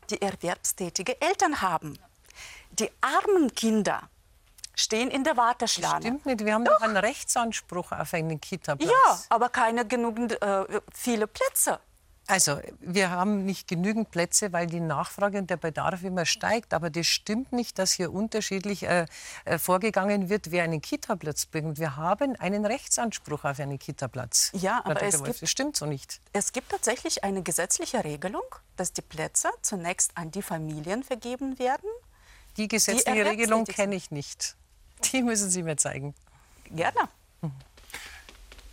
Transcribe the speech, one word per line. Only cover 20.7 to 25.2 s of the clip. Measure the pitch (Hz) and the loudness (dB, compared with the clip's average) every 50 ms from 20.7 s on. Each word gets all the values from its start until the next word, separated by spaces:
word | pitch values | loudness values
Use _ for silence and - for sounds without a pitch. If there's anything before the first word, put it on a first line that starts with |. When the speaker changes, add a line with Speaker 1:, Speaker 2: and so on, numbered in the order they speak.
| 165 151 | 0 -2
Speaker 2:
Kitaplatz | - - 294 285 - - 214 165 - 151 143 - - | -4 -4 -6 -4 -2 -2 -4 -2 -2 -4 -4 -4 -4
bekommt. | - - 160 151 160 147 143 | -4 -4 -4 -4 -4 -4 -2
Wir | 160 156 131 | -2 -4 -2
haben | 143 160 175 202 - 285 269 247 | -2 0 0 2 2 0 -2 -2
einen | - 165 180 202 208 214 | -2 -2 -2 0 0 0
Rechtsanspruch | 208 233 285 - - - - 240 220 - - - - 147 139 - | 0 -2 -2 -2 -2 0 0 0 -2 -4 -6 -8 -6 -6 -4 -2
auf | 143 139 135 | -2 -4 -4
einen | 143 139 139 135 | -4 -6 -6 -8
Kitaplatz. | - - 143 - 139 120 - 127 120 113 - - - - - | -8 -10 -8 -6 -6 -6 -6 -6 -4 0 2 2 2 2 0
Speaker 1:
Ja, | 196 175 190 226 247 - | 0 0 0 0 0 0
aber | 196 156 147 | 0 0 0
Speaker 2:
Frau | 175 | 0
Speaker 1:
es | 202 156 | 2 0
Speaker 2:
Dr. | 147 | 0